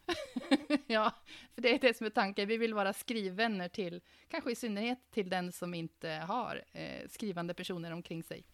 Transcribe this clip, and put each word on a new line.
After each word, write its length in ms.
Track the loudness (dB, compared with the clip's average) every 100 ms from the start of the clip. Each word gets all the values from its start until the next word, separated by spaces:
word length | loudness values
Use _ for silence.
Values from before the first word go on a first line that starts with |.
| -4
<laughs> 840 | -2 -2 -6 2 2 4 -2 2
Ja, 240 | 4 4 0 -6 -18 -14 0
för 60 |
det 140 | 4 6
är 40 |
det 180 | 6 4
som 80 | 2
är 40 |
tanken. 380 | 2 2 2 0
Vi 100 | 2
vill 160 | 2
vara 200 | 4 2
skrivvänner 760 | 0 -2 -2 0 0 2 2 -2
till, 320 | -2 -4 -6 -12 -20 -8
kanske 220 | -4 -2
i 40 | -2
synnerhet 440 | -2 0 0 -2 _
till 180 | -2 0
den 220 | 0 0
som 220 | -4 -4
inte 360 | -4 -6 -6 -6
har, 540 | -4 -2 -2 -2 -4 -8
eh, 360 | -10 -8 -8 -10
skrivande 440 | -6 -4 -2 -4
personer 380 | -4 -4 -6 -6
omkring 320 | -8 -6 -8
sig. 200 | -6 -10 -12